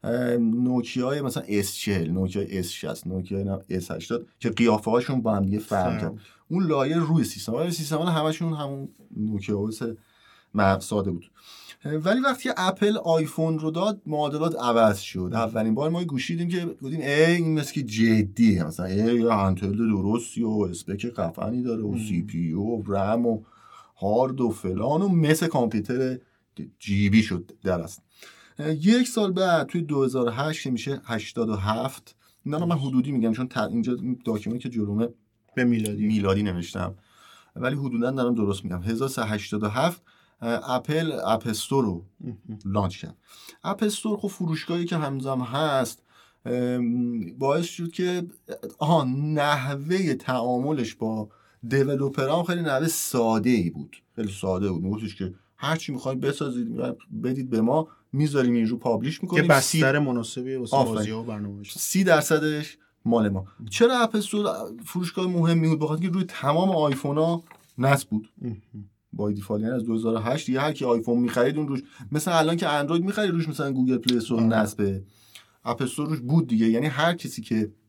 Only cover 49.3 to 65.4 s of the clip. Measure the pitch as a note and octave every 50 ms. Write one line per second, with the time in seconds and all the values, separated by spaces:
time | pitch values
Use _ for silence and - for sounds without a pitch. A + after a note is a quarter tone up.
49.3 | D#3 D3+ C#3+ D3 D3 C#3+ B2+ C#3 C#3+ C#3 C#3 D3+ F3+ F#3+ F#3+ D#3+ C3 - - -
50.3 | B2+ B2+ A#2 B2 B2+ B2 B2+ C#3+ D#3 C#3+ A#2+ A2 - _ A#2 A2 A2 A2 G#2+ G#2
51.3 | _ _ _ _ _ _ - A#2 A#2+ C#3 C3+ C3+ C#3+ C#3 C#3 C#3 C#3 - C3 C3+
52.3 | D3+ E3+ F3 E3+ F3 F3 E3+ D#3 C#3 C3 D#3 D#3+ D#3+ - - - - B2+ A#2 A2+
53.3 | A2+ A2 G#2 B2 B2 A2+ F2+ E2+ D#2 E2 C#2+ - - - _ _ _ - A#2 G#2
54.3 | G2+ G2 - G2 F#2 F#2 G2+ G2+ F#2+ E2 F2 F#2 G#2 G#2+ A2+ G#2 - - G2 F#2
55.3 | F2+ - _ _ _ _ - C#3 D#3+ D#3+ - - C#3+ B2+ - C3 C3+ B2+ C3+ C3+
56.3 | C3+ - D3 C#3+ B2 B2 A#2+ A2+ A#2 - - B2 B2 - - _ - A2 A2+ B2
57.3 | C3 C#3 C3 C3 B2 A2 A2 A#2 C3 D#3+ D#3+ - - _ _ _ - C3+ D3+ D3+
58.3 | C#3 C#3+ B2+ B2 A#2+ A#2+ A2+ A2 A#2+ A#2 - B2+ A2+ G#2+ A2+ C#3 E3 - - F3
59.3 | F3+ - F3+ E3+ D3 C3+ C3 - - D#3+ D3+ C3+ C3+ D3 D3 C#3 B2 A#2+ A2+ -
60.3 | - - B2 C3 C3 C3 B2 A2 - C#3 C3+ A2+ A2 G#2+ G#2+ G#2 A2 A2 A2+ A#2
61.3 | A2 G#2 G#2 G2+ G2+ G2+ G2+ - - - - - - F3+ G3 F#3 E3+ D3+ C#3+ -
62.3 | D#3+ D3+ D3 D3+ D3+ D3+ D3 D3 - _ _ _ _ _ _ A2+ A#2 A#2 G#2+ G#2
63.3 | G2 F#2+ F#2+ - - _ A#2 A2 - - A#3 A#3+ C4 B3 A#3 A3+ A#3 G#3+ G#3 -
64.3 | - G#3 G#3 G#3 - - - - - A#3+ A3+ - - F3+ F3+ E3 - - F#3 F3+
65.3 | F3+ E3+